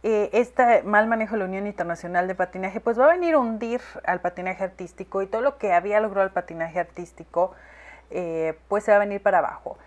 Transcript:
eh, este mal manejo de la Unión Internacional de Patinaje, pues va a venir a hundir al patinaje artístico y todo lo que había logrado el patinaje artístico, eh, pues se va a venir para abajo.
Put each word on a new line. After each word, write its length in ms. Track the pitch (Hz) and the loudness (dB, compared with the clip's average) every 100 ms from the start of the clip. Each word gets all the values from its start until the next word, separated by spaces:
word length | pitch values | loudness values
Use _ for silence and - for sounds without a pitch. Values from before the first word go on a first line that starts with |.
eh, 260 | 220 214 202 | 0 0 2
este 520 | 214 233 - 240 226 | 2 0 2 4 4
mal 240 | 196 208 220 | 4 2 2
manejo 260 | 226 214 | -2 -2
de 60 | 220 | -4
la 40 | 185 | -4
Unión 200 | 190 208 | -4 -6
Internacional 600 | 202 170 170 175 175 185 | -6 -6 -6 -4 -2 -2
de 80 | 185 | -2
Patinaje, 440 | 180 185 190 202 | -4 -4 -8 -4
pues 180 | - 233 | -2 4
va 80 | 285 | 4
a 20 | |
venir 260 | 359 339 | 4 2
a 40 | 311 | 2
hundir 420 | 233 220 226 240 - - | 0 -4 -4 -6 -8 -8
al 160 | - 180 | -4 -2
patinaje 420 | 180 185 185 185 | -4 -6 -8 -6
artístico 600 | 185 185 175 - 185 196 | -8 -8 -14 -12 -8 -6
y 40 | 196 | -4
todo 160 | 220 | -2
lo 160 | 269 - | -2 -2
que 140 | 208 | 2
había 260 | 175 190 208 | 2 2 0
logrado 260 | 214 196 | 0 0
el 80 | 190 | 0
patinaje 460 | 180 180 165 165 175 | -2 -6 -8 -4 -4
artístico, 720 | 170 - 175 - 165 170 180 - - - - - _ | -6 -8 -14 -16 -6 -2 -2 -4 -20 -20 -20 -20 _
eh, 460 | 170 175 165 160 160 _ | -8 -6 -4 -4 -6 _
pues 160 | 202 | -2
se 80 | 208 | 4
va 60 | 202 | 4
a 20 | |
venir 200 | 208 202 | 4 0
para 180 | 202 180 | 2 2
abajo. 380 | 147 - - - | 2 -6 -14 -16